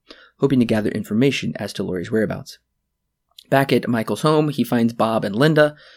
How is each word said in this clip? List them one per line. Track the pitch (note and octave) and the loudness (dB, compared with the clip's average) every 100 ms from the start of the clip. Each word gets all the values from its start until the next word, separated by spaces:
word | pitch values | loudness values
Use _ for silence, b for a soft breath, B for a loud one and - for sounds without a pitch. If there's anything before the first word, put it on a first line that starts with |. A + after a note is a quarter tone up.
| - B B B | -20 B B B
hoping | C#3 C3 | 2 4
to | |
gather | A2+ A2 G#2 | 2 2 -2
information | G#2+ G2+ G#2+ C3+ B2+ - - | -4 -2 2 2 0 -4 -6
as | G#2 | -8
to | - | -6
Laurie's | F#2 F2+ A2 | -6 -6 -2
whereabouts. | A2 G2 - - - _ _ _ _ _ _ _ _ - | -2 0 -4 -10 -20 _ _ _ _ _ _ _ _ -2
Back | C3+ C3+ | 0 2
at | B2 - | 0 0
Michael's | A#2+ A2 G#2 | -4 -4 -2
home, | D#3 D#3 D3+ | 0 2 0
he | C#3+ | -2
finds | A#2 A#2+ A#2 | -2 0 0
Bob | A#2 A2 A2+ | 0 -2 -2
and | G2+ G#2 | -2 2
Linda, | D3+ D3+ D3+ D3+ b | 2 4 2 0 b